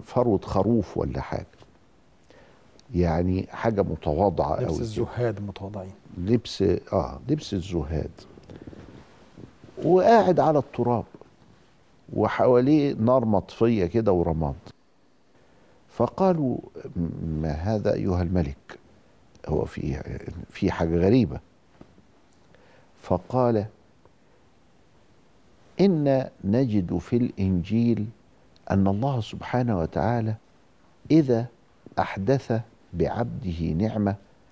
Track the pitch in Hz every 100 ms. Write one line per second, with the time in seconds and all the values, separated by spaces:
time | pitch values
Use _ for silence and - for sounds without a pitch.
0 | - 127 120 95 - 95 95 117 92 -
1 | 80 - - - - - - _ _ _
2 | _ _ _ - - - _ - - 92
3 | 85 80 90 92 - - 117 101 87 85
4 | 87 76 101 82 - - 123 - 117 107
5 | 117 117 120 104 101 - 98 104 92 -
6 | - 92 90 120 - - 92 90 - 101
7 | - - 120 151 - 98 90 87 73 78
8 | - - - - - - - - - -
9 | - - - - - - - - 156 180
10 | 220 233 185 160 151 151 - - 120 117
11 | - - - _ - - _ _ _ _
12 | - - 104 - 120 123 131 151 139 -
13 | 113 131 113 98 - - 117 110 87 117
14 | 107 90 85 80 73 69 - - _ _
15 | _ _ _ _ _ - _ _ _ -
16 | 117 - 190 170 131 - - - - -
17 | 82 - 82 78 78 73 92 110 104 -
18 | 98 90 87 90 69 - - - - -
19 | _ _ _ - - - - - 73 69
20 | - - - 87 - - 92 - 82 85
21 | 92 127 90 92 - _ _ _ - -
22 | _ _ _ _ _ - - - _ _
23 | - 90 - 127 120 110 104 - _ _
24 | _ _ _ _ _ _ _ _ _ _
25 | _ _ _ _ _ _ _ - 196 160
26 | 143 131 135 - 95 117 135 104 85 87
27 | - 120 123 - 95 92 87 113 117 110
28 | 107 - _ _ _ _ - 98 98 101
29 | 139 127 - 98 - 123 120 95 80 80
30 | 101 120 110 110 _ _ _ _ _ _
31 | - 156 135 113 123 - _ _ - -
32 | - - 98 135 - 113 - - _ 85
33 | 76 92 120 - 92 82 80 80 110 110
34 | 98 101 - _ _